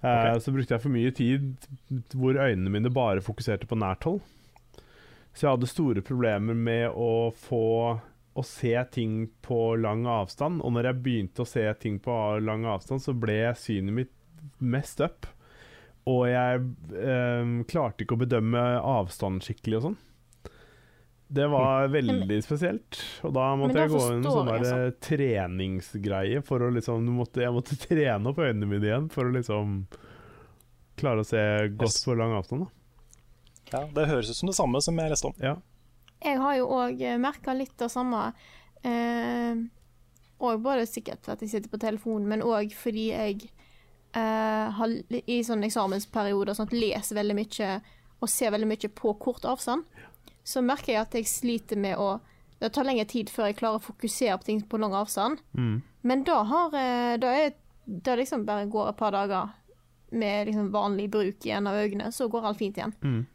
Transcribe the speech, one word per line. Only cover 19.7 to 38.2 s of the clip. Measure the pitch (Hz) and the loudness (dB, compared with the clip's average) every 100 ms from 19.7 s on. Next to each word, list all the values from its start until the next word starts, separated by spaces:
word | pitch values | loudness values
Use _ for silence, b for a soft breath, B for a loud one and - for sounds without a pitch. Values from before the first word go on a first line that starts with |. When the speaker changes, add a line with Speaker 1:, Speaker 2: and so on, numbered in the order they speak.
| 110 | -2
Speaker 1:
og | |
sånn. | 139 208 b b _ - B B B B B B B _ _ | -2 -6 b b _ -20 B B B B B B B _ _
Det | 139 147 | 0 2
var | 143 131 135 135 | 4 4 4 4
Speaker 2:
Hm. | |
Speaker 1:
veldig | 147 123 98 95 | 2 2 0 2
Speaker 3:
Men | 104 | 0
Speaker 1:
spesielt, | 107 147 175 208 - - - - | 0 0 0 -2 -8 -14 -12 -8
og | 165 | -2
da | 131 131 | 0 2
Speaker 3:
men | 139 135 | 4 4
Speaker 1:
måtte | |
Speaker 3:
da | 135 | 4
Speaker 1:
jeg | 156 | 4
gå | 151 123 | 4 4
inn | 120 | 2
i | |
Speaker 3:
forstår | 127 | 2
Speaker 1:
sånn | 247 127 | 2 2
Speaker 3:
jeg, | 113 | 2
Speaker 1:
der, | 123 | 2
Speaker 3:
altså. | 127 127 | 2 0
Speaker 1:
eh, | 123 - 151 | -2 -2 0
treningsgreie | 135 107 90 92 95 92 - 107 101 98 98 127 | 2 2 0 -2 -2 -2 -4 -6 -2 0 0 -2
for | 143 131 | 0 0
å | 123 | 2
liksom, | 120 113 117 | 0 0 0
du | 117 | 0
måtte, | 123 120 - | 0 -2 0
jeg | 123 | 0
måtte | 120 123 143 | 0 -2 -6
<laughs> | - | 0
trene | 165 143 107 110 | 2 4 2 0
opp | 139 | 0
øynene | 151 110 104 | 0 2 0
mine | 101 | 0
igjen | 104 117 156 | 2 0 0
for | - | -2
å | 123 | 0
liksom | 127 120 104 104 98 95 B B B B B B B - - - - | 0 0 -2 0 -2 -4 B B B B B B B -20 -20 -20 -4
klare | 147 113 | 0 2
å | 107 | 2
se | 113 107 104 107 107 | 2 4 4 0 0
godt | 113 | 0
Speaker 2:
Yes. | - - | 0 0
Speaker 1:
på | 117 | 2
lang | 113 | 2
avstand | 107 92 127 | 0 -2 -4
da. | 180 - - - - - - - - - - 123 | -6 -10 -20 -20 -20 -20 -20 -20 -20 -20 -8 -6
Speaker 2:
Ja, | 147 | -4
det | 147 151 | 0 2
høres | 147 110 | 2 0
ut | 117 | -2
som | 175 | -2
det | 190 | 0
samme | 156 123 | 2 2
som | 160 165 | 2 2
jeg | 160 | 0
leste | 151 143 | 0 -2
om. | - | -4
Speaker 1:
Ja. | 131 160 - _ - _ - _ | -4 -4 -10 _ -20 _ -20 _
Speaker 3:
Jeg | 311 269 | -2 0
har | 269 277 | 2 2
jo | 247 | 2
også, | 262 247 254 | 0 0 -2
eh, | 254 240 | -2 0
merket | 254 285 - 262 | -2 -2 -4 -4
litt | 269 - | -4 -4
det | 240 | -4
samme, | 247 254 233 | -2 -2 -2